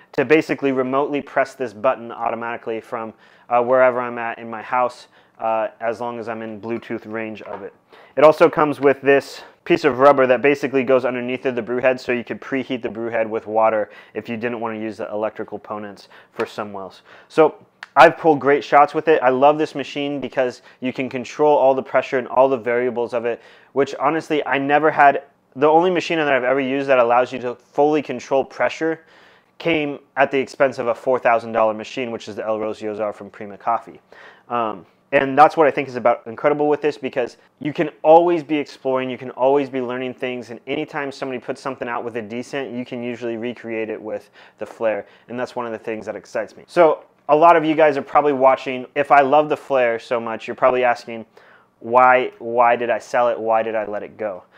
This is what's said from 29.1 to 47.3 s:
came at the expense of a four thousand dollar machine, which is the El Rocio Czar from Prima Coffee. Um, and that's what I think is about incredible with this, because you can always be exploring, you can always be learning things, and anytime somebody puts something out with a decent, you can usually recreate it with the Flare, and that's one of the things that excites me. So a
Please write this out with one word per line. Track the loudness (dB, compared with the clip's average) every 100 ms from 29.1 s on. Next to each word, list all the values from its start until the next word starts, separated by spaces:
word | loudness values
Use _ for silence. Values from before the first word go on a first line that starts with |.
| _ _ _ _ _
came | -2 -2 -2 -8 _ -2
at | 0
the | 0
expense | -4 0 0 0
of | -4
a |
four | -4 -2 0
thousand | 2 0 0
dollar | 0 0
machine, | -2 -10 -8 -8
which | -8 -12
is | -10
the | -6
El | -4
Rocio | -6 -8 -8
Czar | -6 -6
from | -8 -16
Prima | -18 -18 -10
Coffee. | -4 -4 -6 -20 _ -20 -20 -20 -8
Um, | -4 -4 -6 -16 _ -2
and | 0 0 4
that's | 4 6
what | 2
I |
think | 2 -6
is | -2
about | 0 0 -4
incredible | -4 -2 0 0
with | 0
this, | -2 -4
because | -8 -6 -6 -8 _ _
you | -10
can | -4 -6 -2
always | 6 8 8 0
be | -2 -4
exploring, | -4 -8 -4 -2 -4
you | -8
can | -10
always | -2 2 2 0
be | -4
learning | -4 -6 -8 -8
things, | -8 -8 -12
and | -16 -10
anytime | -8 -6 -8 -8
somebody | -8 -8 -10
puts | -10 -10
something | -8 -8 -8
out | -8
with | -8 -10
a |
decent, | -10 -10 -8 -8 -8
you | -10
can | -10 -10
usually | -10 -8 -8 -8
recreate | -8 -10 -10 -8 -6
it | -8
with | -10 -12 -14 _ -20 -16
the | -16
Flare, | -4 -4 -4 -8 _ -16
and | -10
that's | -10 -8
one | -8
of |
the | -10
things | -8 -10 -8
that | -12
excites | -8 -8 -8 -12
me. | -6
So | 4 4 4 -8 _
a | 0